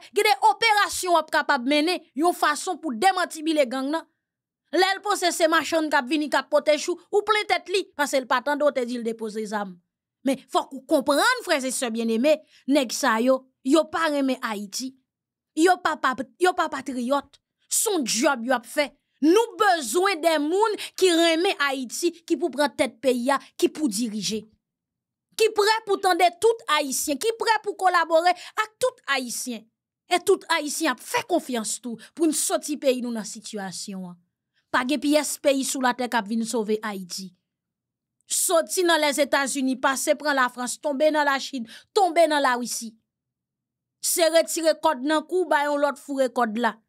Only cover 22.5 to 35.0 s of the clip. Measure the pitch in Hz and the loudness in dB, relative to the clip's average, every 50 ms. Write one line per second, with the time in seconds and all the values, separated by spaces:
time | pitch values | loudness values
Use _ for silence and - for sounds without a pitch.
22.5 | 247 262 294 285 - - 285 262 - - - 262 247 247 240 262 277 262 - - | -2 0 -2 -2 0 -2 -2 -2 -2 -4 -2 0 0 0 0 0 -2 -2 -2 -8
23.5 | _ - 349 - - 302 311 254 190 202 247 220 202 220 185 156 214 214 220 _ | _ -2 -2 -2 0 0 -4 -2 -2 -2 -4 -4 -6 -6 -6 -6 -6 -6 -10 _
24.5 | _ _ _ _ _ _ _ _ _ _ _ _ _ _ _ _ - - 453 427 | _ _ _ _ _ _ _ _ _ _ _ _ _ _ _ _ -2 0 0 2
25.5 | - 415 403 415 440 453 440 427 392 392 - 370 359 339 370 339 349 - - 453 | 2 2 2 2 2 0 0 -2 -2 0 2 2 2 4 4 2 2 4 2 2
26.5 | 453 466 - - 302 302 302 269 240 - - 302 285 262 - 453 453 453 427 440 | 2 2 -2 0 0 0 0 -2 -4 -4 -4 -4 -4 -2 -2 -2 -2 -2 0 0
27.5 | 440 427 - 415 349 - 381 370 359 339 330 320 330 320 339 359 349 - - - | 0 0 0 -6 -6 0 0 2 2 2 0 2 2 2 4 2 0 0 -4 -12
28.5 | - - 440 427 _ - - 508 494 _ - - 277 269 262 240 - - - 254 | -6 -6 -6 -6 _ -2 -2 -2 -2 _ -4 -4 -2 -2 -2 -6 -8 -8 -8 -8
29.5 | 233 208 - _ _ _ _ _ _ _ _ - 349 349 349 - 381 381 - - | -10 -10 -12 _ _ _ _ _ _ _ _ -2 -2 0 4 2 2 2 2 -2
30.5 | 330 330 302 294 - - 320 294 254 - - - - 480 480 - 359 311 - - | -2 -2 -2 -4 -6 -2 -2 -2 -2 -4 -8 -4 -4 -4 -2 0 -2 -2 0 -2
31.5 | 247 226 214 214 - - - 247 226 - - - - - 330 320 294 - - - | -6 -6 -4 -6 -8 -8 -8 -12 -12 -12 -16 -14 -4 0 0 0 0 0 -2 -2
32.5 | 370 302 - - 302 226 302 269 254 254 233 240 233 220 196 - - 226 - - | -2 -4 -2 -4 -6 -2 0 0 0 0 -2 -6 -6 -8 -8 -10 -12 -14 -16 -12
33.5 | - 208 190 185 170 - - - 196 190 185 175 175 _ _ _ _ _ _ _ | -10 -10 -10 -10 -10 -12 -12 -10 -12 -12 -12 -14 -16 _ _ _ _ _ _ _
34.5 | _ _ _ - - 240 254 247 294 - | _ _ _ -4 -2 -2 0 0 -2 -2